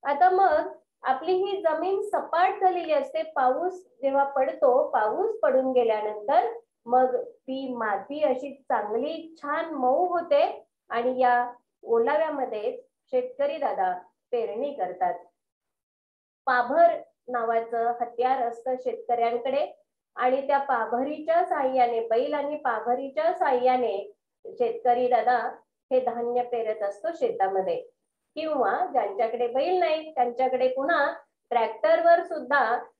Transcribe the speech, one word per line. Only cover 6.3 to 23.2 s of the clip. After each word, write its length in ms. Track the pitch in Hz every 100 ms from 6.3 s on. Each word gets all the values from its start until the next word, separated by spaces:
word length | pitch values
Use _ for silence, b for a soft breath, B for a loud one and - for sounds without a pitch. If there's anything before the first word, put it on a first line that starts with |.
| 311 440 - _ _ 233
मग 300 | 247 254 247
ती 500 | - - - 262 269 240
माती 480 | 220 202 - 285
अशी 300 | 302 254 285 - _
चांगली 680 | 247 202 226 285 320 - -
छान 360 | 285 302 330
मऊ 340 | 294 254 285 359
होते 600 | 349 339 285 349 - - _ _
आणि 320 | 233 247 254
या 320 | 254 240 240 240 _ _
ओलाव्यामध्ये 1000 | - 233 240 302 320 294 240 220 214 - - _ _
शेतकरी 520 | 254 247 - 285 311
दादा 360 | 269 202 185 180 - _ _
पेरणी 420 | 240 220 208 285
करतात. 400 | - 180 185 180 160 - _ _ _ _ _ _ _ _ _ _ _ -
पाभर 460 | 247 240 302 339 320 - _ -
नावाचं 680 | 247 226 226 226 233 233 240
हत्यार 400 | 233 - 247 262
असतं 340 | 233 233 262 254
शेतकऱ्यांकडे 1000 | 254 233 - 240 233 240 269 269 370 - _ _ _ -
आणि 320 | 247 262 277
त्या 100 | 277
पाभरीच्या 880 | 277 247 220 240 269 302 311 330 359
साहाय्याने, 540 | 311 262 262 240 233
बैल 340 | 226 226 285
आणि 220 | 294 285 302
पाभरीच्या 800 | 294 220 226 254 269 277